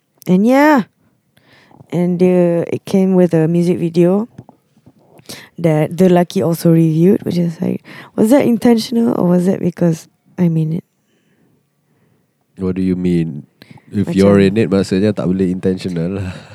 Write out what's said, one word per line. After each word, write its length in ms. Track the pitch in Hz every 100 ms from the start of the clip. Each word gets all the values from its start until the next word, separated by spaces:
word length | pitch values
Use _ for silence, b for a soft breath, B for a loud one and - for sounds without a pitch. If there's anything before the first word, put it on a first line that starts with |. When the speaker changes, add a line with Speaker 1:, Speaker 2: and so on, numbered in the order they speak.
| _ _ -
Speaker 1:
and 160 | 185
yeah. 480 | 220 262 302 285 180 _ _ _ _ _ b b b b -
And, 320 | 160 175 175
uh, 460 | 180 180 175 170 -
it 160 | -
came 320 | - 202 190 185
with 160 | 180
a 140 | 165 160
music 320 | 170 170 139
video 480 | 170 165 175 196 233 - - - _ _ _ _ _ - B B B -
that 380 | 170 156 156 165
The 140 | 185
Lucky 320 | 175 175 196
also 260 | 131 170 170
reviewed, 520 | 165 165 156 175 -
which 140 | - 175
is 240 | 170 160
like, 180 | 180 - B B B -
was 140 | 220
that 120 | 277 -
intentional 680 | 226 240 233 220 233 233 -
or 80 | 180
was 200 | 180 175
that 160 | 190
because 460 | 180 - 175 160 - _ _ -
I'm 200 | 175 160
in 160 | 156
it? 100 | 165 - _ _ _ _ _ _ _ _ _ _ _ _ _ _ _ _ -
Speaker 2:
What 180 | 95 92
do 60 |
you 140 | 92 90
mean? 500 | 90 87 82 71 - _ B B _
If 160 | 101 98
Speaker 1:
Macam 80 | 95
Speaker 2:
you're 240 | 98 101
in 160 | 98 104
it, 120 | 85
maksudnya 440 | 98 92 95 107 98
tak 140 | 78
boleh 180 | 92 92
intentional 640 | 92 95 95 95 85 85 98
lah. 140 | 92 80 B